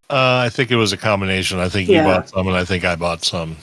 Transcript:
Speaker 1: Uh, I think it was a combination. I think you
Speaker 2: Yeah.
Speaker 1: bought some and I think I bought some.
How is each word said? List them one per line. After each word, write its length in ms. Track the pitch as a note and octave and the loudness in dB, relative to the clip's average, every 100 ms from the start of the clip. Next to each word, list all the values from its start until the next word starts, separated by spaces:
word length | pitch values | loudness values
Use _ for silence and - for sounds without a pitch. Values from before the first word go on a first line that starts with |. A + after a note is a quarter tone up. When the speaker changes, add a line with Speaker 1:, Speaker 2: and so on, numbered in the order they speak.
| - | -4
Speaker 1:
Uh, 340 | C#3 C3 B2+ | 0 2 2
I 60 | A#2+ | 0
think 200 | - A#2 | -2 0
it 60 | A#2+ | 2
was 160 | G#2+ | 2
a 40 | G2 | 0
combination. 600 | A2 G2 F#2+ F#2+ F2+ F#2+ | 0 0 0 -2 -2 -2
I 100 | F2+ | -2
think 180 | G2 F#2 | 0 2
you 60 | F#2+ | 4
Speaker 2:
Yeah. 80 | |
Speaker 1:
bought 240 | G2 F#2 - | 4 2 -2
some 180 | F#2+ F#2+ | -2 0
and 80 | F#2 | 0
I 80 | |
think 200 | F2+ F#2 | 0 0
I 120 | F2+ E2+ | 0 -2
bought 280 | F2 E2+ | -4 -4
some. 320 | - F2+ D#2+ D#2+ | -4 -6 -8 -12